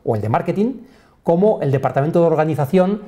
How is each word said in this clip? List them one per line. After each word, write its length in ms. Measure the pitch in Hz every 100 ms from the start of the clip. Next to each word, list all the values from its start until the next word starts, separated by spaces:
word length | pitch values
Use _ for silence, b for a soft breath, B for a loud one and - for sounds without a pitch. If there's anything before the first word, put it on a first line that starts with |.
o 120 | - 110
el 60 |
de 80 | 107
marketing, 520 | 151 175 175 226 277 B B B B
como 360 | - 170 208 214
el 100 | 143
departamento 500 | 135 131 139 147 170
de 60 | 170
organización 720 | 156 156 151 139 185 180 214